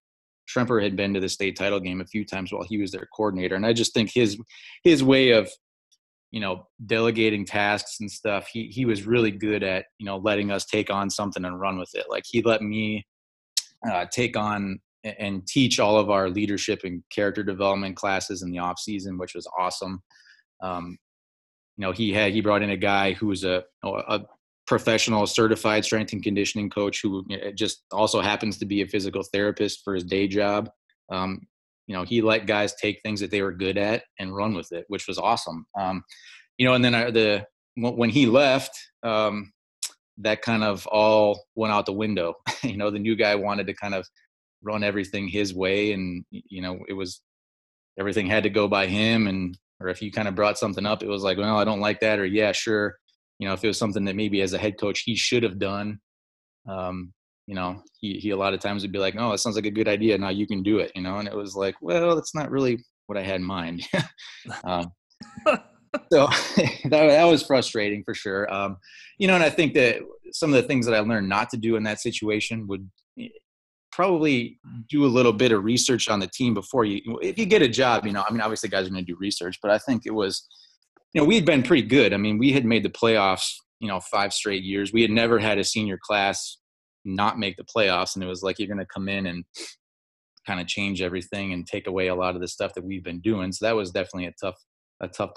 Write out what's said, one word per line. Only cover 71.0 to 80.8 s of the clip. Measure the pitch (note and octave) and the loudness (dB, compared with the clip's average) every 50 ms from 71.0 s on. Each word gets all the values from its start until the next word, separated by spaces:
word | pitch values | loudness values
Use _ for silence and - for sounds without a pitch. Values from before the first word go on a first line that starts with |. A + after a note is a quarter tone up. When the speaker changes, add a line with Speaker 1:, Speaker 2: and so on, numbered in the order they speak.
Speaker 1:
learned | G#2 G#2+ A#2 G#2+ G2 F#2+ | 2 2 0 0 0 2
not | G2 G2+ A2+ A#2 | 2 0 0 0
to | - | -2
do | A#2 G#2+ A2+ A2+ | -2 0 0 0
in | A2 G#2+ | 0 0
that | A2 G#2+ - | -2 -4 -4
situation | - B2 A2+ - - G#2+ G#2+ G#2+ G#2+ - A#2 A2+ G#2+ | -4 -4 -4 -4 -2 -2 -2 -2 -2 -4 -6 -6 -6
would, | G2+ G2 F#2+ F#2+ F#2+ - _ _ _ _ - | -6 -8 -8 -8 -12 -18 _ _ _ _ -16
eh, | A#2 - - - _ _ _ _ _ _ _ _ _ _ - | -16 -16 -18 -20 _ _ _ _ _ _ _ _ _ _ -2
probably | - F3 G3 F#3 D#3+ D#3 D#3 C#3+ B2 A#2+ B2 - - - - B2 A#2+ A2+ - | 0 2 2 2 2 2 2 2 2 0 -4 -8 -16 -18 -16 -14 -14 -8 -2
do | - D3 C#3+ | 2 4 4
a | C#3 | 6
little | A2+ B2+ B2+ A#2+ G#2+ | 6 6 6 6 6
bit | G#2 B2+ B2 A2+ | 6 4 4 4
of | G2+ F#2+ | 4 2
research | A2 A#2+ B2 - - C3 A2 - - | 2 2 2 2 2 2 2 2 0
on | A2 G2+ | 0 0
the | F#2+ | -2
team | F2+ - - C3 A#2+ A2+ | -4 -4 -2 0 0 0
before | G2+ F#2+ - - C3+ A2+ | 0 -2 -2 0 0 0
you, | G#2+ G2 G#2 - A#2 A2+ - - | 0 0 -4 -6 -8 -8 -6 -4
if | F#3 F#3 G3 | -4 -2 -2
you | A3+ | 2
get | F#3 G#3+ G#3+ E3 | 4 6 6 6
a | B2+ | 6
job, | A2+ A#2 C3+ B2 A#2 G#2+ - | 4 4 4 4 4 2 0
you | A2 G2 | -2 -2
know, | G2+ G2 G#2+ | -2 -2 -2
I | |
mean, | A2 A#2 G#2+ | -2 -2 -2
obviously | A2 A2 G#2 - G#2+ | -2 -2 -4 -4 -2
guys | F#2+ G2 F#2+ | -2 -2 -2
are | F#2 | -2
gonna | F#2 F#2 F2+ | -4 -6 -6
do | E2+ F2 E2+ | -8 -8 -6
research, | F#2+ G2+ G2+ - F2 F2+ F2+ - - | -6 -4 -4 -4 -6 -8 -8 -4 0
but | G#2 | 2
I | G2+ G#2+ | 2 2
think | - - B2+ A2 - | 2 0 -2 -2 -2
it | G#2+ | -2
was, | G#2+ A2 G2+ G2 F#2 - - _ _ _ _ _ _ _ | -2 0 0 0 -2 -4 -8 _ _ _ _ _ _ _